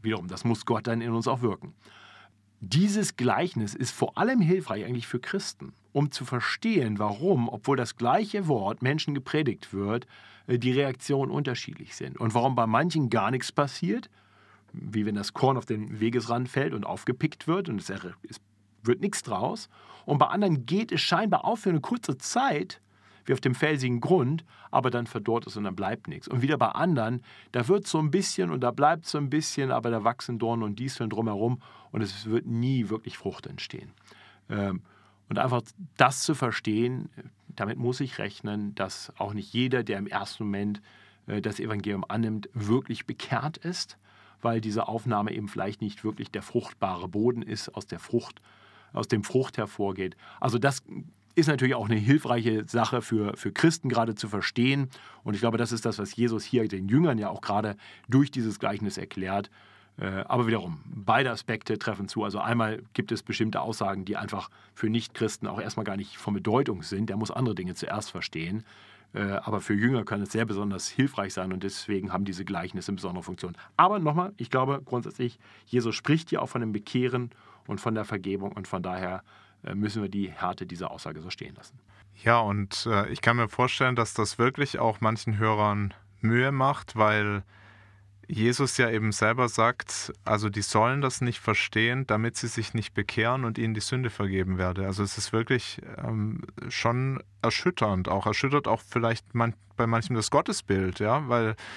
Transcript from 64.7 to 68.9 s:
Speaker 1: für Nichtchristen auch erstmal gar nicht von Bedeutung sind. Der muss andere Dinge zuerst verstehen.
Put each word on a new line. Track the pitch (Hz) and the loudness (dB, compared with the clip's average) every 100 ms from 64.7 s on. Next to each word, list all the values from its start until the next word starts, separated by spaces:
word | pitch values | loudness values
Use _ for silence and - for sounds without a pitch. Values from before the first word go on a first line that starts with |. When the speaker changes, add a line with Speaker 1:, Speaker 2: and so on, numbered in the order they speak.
Speaker 1:
für | - 110 | -4 0
Nichtchristen | 113 - - 110 - 107 | 0 -2 -2 -2 -2 -6
auch | 101 | -6
erstmal | 101 - | -6 -4
gar | 104 101 | -4 -6
nicht | 101 - | -8 -8
von | - | -4
Bedeutung | 101 107 120 131 92 | -2 2 4 2 -2
sind. | - 98 107 | -4 -2 -2
Der | 101 | -2
muss | 107 | -2
andere | - 123 | 0 -2
Dinge | 95 90 | -2 -6
zuerst | 87 - 104 - | -6 -6 -6 -6
verstehen. | 87 - 82 82 107 - - - | -8 -8 -6 -6 -6 -8 -20 -20